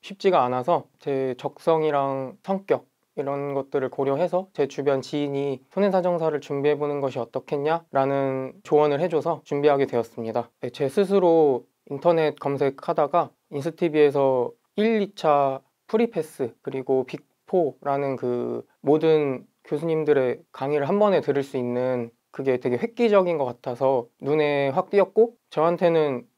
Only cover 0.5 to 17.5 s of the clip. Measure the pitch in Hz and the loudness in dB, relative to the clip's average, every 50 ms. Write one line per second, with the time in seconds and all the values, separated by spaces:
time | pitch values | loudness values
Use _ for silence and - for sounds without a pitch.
0.5 | 127 127 123 175 175 147 - _ _ _ - 151 139 135 135 131 123 - - 139 | 0 -2 0 0 0 -2 -2 _ _ _ -6 -4 -4 -2 -2 -4 -4 -6 -8 -10
1.5 | - - - 170 165 156 156 156 143 139 139 135 135 135 135 127 - _ _ - | -10 -2 0 0 2 2 2 0 0 0 0 -2 -4 -6 -8 -10 -12 _ _ -6
2.5 | 196 190 196 - 147 123 - _ _ _ _ _ _ - 139 139 139 143 143 143 | -6 -6 0 -2 -2 -2 -2 _ _ _ _ _ _ -6 -6 -4 -4 -4 -6 -4
3.5 | 139 139 135 139 - 139 131 131 - - 139 135 139 143 180 170 175 180 196 _ | -4 -6 -6 _ -4 -4 -4 -4 -4 -2 -2 -2 0 0 -2 -2 -2 -4 -4 _
4.5 | _ - 143 143 - - 139 143 139 135 127 - - 147 147 143 139 139 139 143 | _ -4 -4 -2 -2 -2 0 0 0 0 -4 -6 -4 -4 -4 -2 -4 -4 -4 -4
5.5 | 135 123 _ _ - 190 202 202 185 185 175 180 175 165 165 160 151 143 - - | -6 -8 _ _ -4 0 0 2 2 0 0 0 -2 0 -2 -2 -2 -4 -6 -6
6.5 | 147 139 139 147 147 143 147 147 143 143 139 131 120 135 117 - - 131 - - | -6 0 0 0 0 0 -2 -4 -4 -4 -4 -4 -4 -6 -8 -6 -8 -10 -6 -4
7.5 | 151 143 139 151 165 165 165 _ - 139 135 139 139 139 139 135 135 131 131 131 | -6 -4 0 -2 -2 -2 -4 _ 0 0 0 2 0 0 -2 -2 -4 -4 -8 -10
8.5 | - 190 _ - 160 147 151 151 143 143 175 175 165 147 - 170 160 139 _ - | -12 -18 _ 2 4 4 4 4 2 0 0 0 0 -2 -2 -2 -4 -4 _ -6
9.5 | 151 143 143 147 143 139 135 131 - 120 113 - _ - 113 113 110 123 117 - | -4 2 4 4 4 4 2 0 0 -4 -4 -4 _ -8 -8 -4 -4 -4 -6 -6
10.5 | _ _ - 123 - - 147 131 - 208 196 180 196 196 180 170 165 165 156 143 | _ _ -12 -12 -4 -4 -4 -2 0 0 0 2 2 4 4 6 6 6 6 4
11.5 | 131 117 - _ _ _ _ - 139 139 - 170 170 165 160 151 143 - - 139 | 2 0 -4 _ _ _ _ -12 -10 0 2 2 4 4 2 0 -2 -2 -4 -4
12.5 | 139 135 147 135 135 - - - 165 165 151 139 - 175 151 127 _ _ _ _ | -2 0 0 -2 -2 -4 -6 -4 0 0 0 2 2 0 -2 -2 _ _ _ _
13.5 | 156 143 139 165 160 - 175 165 147 156 151 143 135 143 139 135 131 127 120 127 | -10 -8 -8 -8 -4 -2 -4 0 4 4 4 4 4 2 2 2 2 2 0 -4
14.5 | - _ _ _ _ - 214 226 226 214 202 - _ - - 156 143 143 139 135 | -6 _ _ _ _ -2 0 0 2 0 -2 -4 _ -2 2 2 4 4 2 0
15.5 | 135 131 _ _ _ _ _ - - 220 233 233 233 170 156 - - - 135 117 | -2 -6 _ _ _ _ _ -2 0 0 0 0 -2 -6 -8 -8 -6 -8 -8 -8
16.5 | - _ _ 143 135 135 131 - 135 131 131 135 - 143 _ _ _ _ _ - | -8 _ _ -10 -8 -8 -2 0 0 0 0 -4 -10 -16 _ _ _ _ _ -2